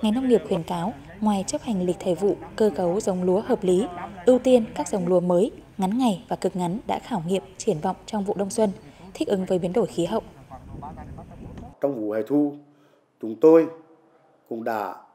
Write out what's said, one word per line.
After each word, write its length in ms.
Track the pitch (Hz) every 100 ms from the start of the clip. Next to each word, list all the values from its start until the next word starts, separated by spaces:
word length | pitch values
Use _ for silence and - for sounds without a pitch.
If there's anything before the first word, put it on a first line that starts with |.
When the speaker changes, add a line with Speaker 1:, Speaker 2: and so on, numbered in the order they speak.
Speaker 1:
ngành 120 | 214
nông 140 | 240 262
nghiệp 140 | 220 -
khuyến 140 | 170
cáo, 300 | 160 175 190 - - 190
ngoài 240 | 214 196 202
chấp 160 | 294
hành 240 | 254 190 180
lịch 100 | 175
thời 140 | 190
vụ, 220 | 165 202 - 170 -
cơ 140 | 214 208
cấu 240 | 175 196
giống 220 | 214 185
lúa 180 | 180 185
hợp 240 | 240 240
lý, 220 | 185 180 285 - 190 - 240
ưu 120 | 254
tiên 260 | 254 247 220
các 140 | - 294
giống 200 | 208 175
lúa 120 | 185
mới, 300 | 180 175 262 - - -
ngắn 200 | 185 240
ngày 260 | 247 170 -
và 80 | 170
cực 200 | 185 180
ngắn 220 | 175 220 -
đã 120 | -
khảo 240 | - 208 165
nghiệm, 160 | 190 - -
triển 240 | 226 156
vọng 160 | 190 - -
trong 180 | 214
vụ 100 | 196
đông 160 | 190 196
xuân, 200 | 220 214 180 147 - 190
thích 140 | - 320
ứng 160 | 190
với 140 | 185 185
biến 140 | 175
đổi 140 | 226 175
khí 180 | -
hậu. 180 | 175 220 - - - 131 - - 143 151 147 - 175 - - - - -
Speaker 2:
Trong 140 | 143
vụ 180 | 123 107
hè 100 | 110
thu, 320 | - 143 147 147 - _ _ _ _ _
chúng 140 | 110 110
tôi 260 | 160 165 156 - - _ _ _ _ _ -
cũng 160 | 113
đã 300 | 117 110 95 - -